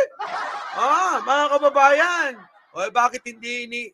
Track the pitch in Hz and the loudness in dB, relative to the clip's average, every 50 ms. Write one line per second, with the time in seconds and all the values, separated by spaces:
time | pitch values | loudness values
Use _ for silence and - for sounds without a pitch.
0 | 554 - - - 415 - - - - - - - - - - 190 226 262 302 339 | 4 2 -2 -8 -10 -8 -8 -8 -8 -8 -10 -10 -12 -10 -4 -2 0 2 2 2
1 | 370 370 320 247 190 240 269 285 294 285 285 285 294 285 277 285 269 277 285 294 | 2 0 -2 -2 0 0 0 2 2 2 2 2 2 2 4 6 6 6 6 4
2 | 330 349 349 339 311 277 247 214 180 _ _ _ _ _ _ 160 185 220 - 247 | 2 2 0 -2 -2 -4 -6 -10 -16 _ _ _ _ _ _ -8 -8 -2 0 0
3 | 240 247 240 247 - 240 233 226 220 233 240 247 240 233 233 240 240 208 | 0 0 0 -6 -12 -14 -16 -12 -10 -8 -8 -8 -8 -8 -10 -10 -10 -12